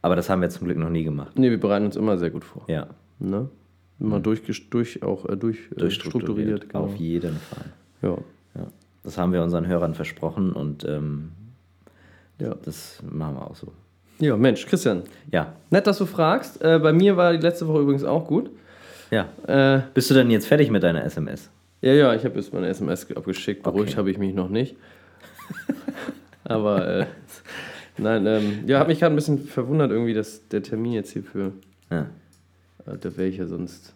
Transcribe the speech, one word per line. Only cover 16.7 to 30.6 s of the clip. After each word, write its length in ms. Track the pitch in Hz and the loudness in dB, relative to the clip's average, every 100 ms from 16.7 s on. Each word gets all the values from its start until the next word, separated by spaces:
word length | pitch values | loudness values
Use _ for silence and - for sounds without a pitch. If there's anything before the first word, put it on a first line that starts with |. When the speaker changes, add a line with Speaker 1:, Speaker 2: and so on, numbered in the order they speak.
| 165 | 6
Speaker 2:
bei 120 | 156 | 6
mir 240 | 160 196 185 | 6 6 6
war 160 | 175 | 4
die 60 | 170 | 4
letzte 280 | 165 170 160 | 2 0 0
Woche 140 | 156 | 2
übrigens 240 | 143 139 | 4 2
auch 220 | 139 131 131 | 2 -2 0
gut. 240 | 165 269 - - - - - - | -2 -2 -12 -20 -20 -20 -20 -4
Speaker 1:
Ja. 180 | 110 87 - - | -2 -2 -10 0
Speaker 2:
Äh, 340 | 139 135 135 127 | 4 6 4 2
Speaker 1:
Bist 160 | - 123 | 0 6
du 40 | |
denn 160 | 131 120 | 6 6
jetzt 160 | 110 - | 4 4
fertig 240 | 151 139 | 4 6
mit 120 | 104 | 4
deiner 200 | 87 82 | 4 2
S 140 | 69 - | -2 -6
M 120 | 73 | -8
S? 200 | - - _ _ _ | -8 -16 _ _ _
Speaker 2:
Ja, 140 | 131 | 4
ja, 200 | 143 135 | 6 6
ich 120 | 113 120 | 4 0
hab 100 | - | -4
jetzt 160 | 101 | -6
meine 140 | 92 90 | -4 -4
S 160 | 92 | -2
M 80 | 85 | -4
S 200 | 95 - - | -4 -6 -10
abgeschickt. 460 | - 95 - 104 | -6 -6 -6 -4
Beruhigt 300 | - 95 104 | -2 0 0
Speaker 1:
Okay. 60 | 110 | 0
Speaker 2:
hab 60 | 98 | 0
ich 120 | 98 | 0
mich 160 | 98 | -2
noch 160 | 95 92 | -2 -2
nicht. 260 | 107 135 - - - - _ - - - | -2 -2 -6 -20 -20 -20 _ -20 -20 -16
<laughs> 960 | - - - - - - - _ - | -14 -8 -8 -8 -10 -12 -14 _ -20
Aber, 420 | - 113 104 98 87 | -4 0 2 2 0
äh, 200 | 92 - - - - - - - - - - | -2 -2 -6 -20 -20 -16 -14 -14 -18 -16 -4
nein, 300 | 107 113 101 | 0 2 2
ähm, 320 | 110 107 104 - | 2 0 -2 2
ja, 140 | 135 | 2
hab 80 | 160 | 4
mich 120 | 160 | 2
grad 120 | 170 | 2
ein 40 | 151 | 2
bisschen 220 | 151 139 | 0 -2
verwundert 520 | - - 123 156 135 | -2 -6 -2 0 2
irgendwie, 220 | 107 117 | 0 0
dass 340 | 110 107 - _ | -2 -4 -12 _
der 140 | 104 | -6